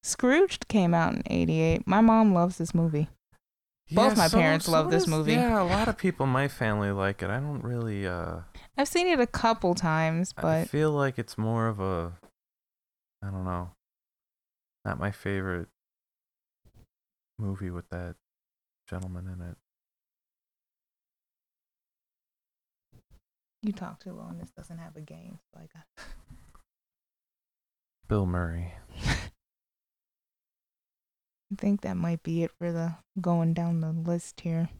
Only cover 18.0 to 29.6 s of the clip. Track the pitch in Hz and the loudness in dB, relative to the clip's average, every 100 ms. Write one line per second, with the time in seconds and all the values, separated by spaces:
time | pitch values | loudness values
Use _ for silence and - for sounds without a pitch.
18 | 87 85 _ _ _ _ _ _ _ 92 | -10 -12 _ _ _ _ _ _ _ -8
19 | 92 90 92 90 87 85 _ _ _ _ | -8 -10 -10 -12 -12 -16 _ _ _ _
20 | _ _ _ _ _ _ _ _ _ _ | _ _ _ _ _ _ _ _ _ _
21 | _ _ _ _ _ _ _ _ _ _ | _ _ _ _ _ _ _ _ _ _
22 | _ _ _ _ _ _ _ _ _ _ | _ _ _ _ _ _ _ _ _ _
23 | _ - _ _ _ _ 214 202 175 170 | _ -20 _ _ _ _ -10 -8 -14 -14
24 | 185 175 175 170 170 - 147 165 165 156 | -18 -18 -16 -16 -16 -20 -20 -18 -18 -20
25 | 151 165 175 160 _ 165 160 160 _ - | -20 -20 -20 -20 _ -20 -20 -20 _ -20
26 | - - _ - - - _ _ _ _ | -18 -18 _ -20 -20 -20 _ _ _ _
27 | _ _ _ _ _ _ _ _ _ _ | _ _ _ _ _ _ _ _ _ _
28 | - 104 92 87 85 85 85 - - - | -2 0 2 0 -2 -4 -8 -12 -18 -4
29 | - - - _ _ _ | -2 -2 -4 _ _ _